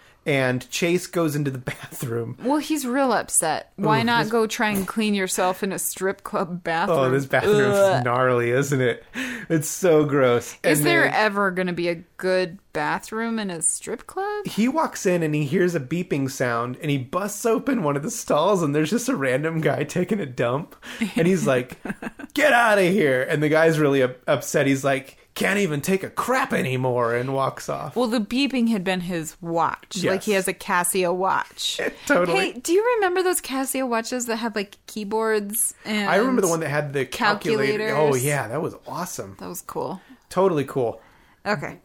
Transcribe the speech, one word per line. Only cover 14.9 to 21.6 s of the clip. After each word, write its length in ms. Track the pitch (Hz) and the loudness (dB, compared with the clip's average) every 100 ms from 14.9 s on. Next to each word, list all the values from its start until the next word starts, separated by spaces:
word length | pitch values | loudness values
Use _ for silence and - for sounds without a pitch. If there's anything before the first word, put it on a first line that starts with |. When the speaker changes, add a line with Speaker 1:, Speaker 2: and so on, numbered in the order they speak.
| - 185 | -2 0
Speaker 1:
in 160 | 175 | 2
and 120 | 160 151 | 2 0
he 80 | |
hears 320 | 147 180 180 170 | 0 2 2 0
a 40 | |
beeping 500 | 127 165 180 151 135 | -2 -4 -2 -2 -2
sound, 460 | - 127 117 120 127 | -2 -2 0 -2 -4
and 80 | 156 | -2
he 80 | 143 | -2
busts 480 | 123 180 202 - 233 | -2 -4 -4 -2 0
open 380 | 226 233 247 | 0 0 0
one 140 | 151 143 | 0 -2
of 60 | |
the 60 | 160 | -4
stalls, 540 | - - 147 175 202 | -6 0 2 4 2
and 100 | 160 | 2
there's 180 | 143 156 | 0 0
just 180 | 233 247 | 0 -2
a 80 | 254 | -2
random 420 | 135 127 156 165 | 0 0 0 0
guy 240 | 156 127 | 0 0
taking 380 | 147 180 180 214 | -2 -2 -2 -2
a 40 | 143 | -4
dump, 480 | 123 120 131 - - - - 214 - | -2 -2 -2 -4 -14 -16 -6 -4 2
and 100 | 170 | 2
he's 180 | 190 143 | 4 2
like, 320 | 127 | 2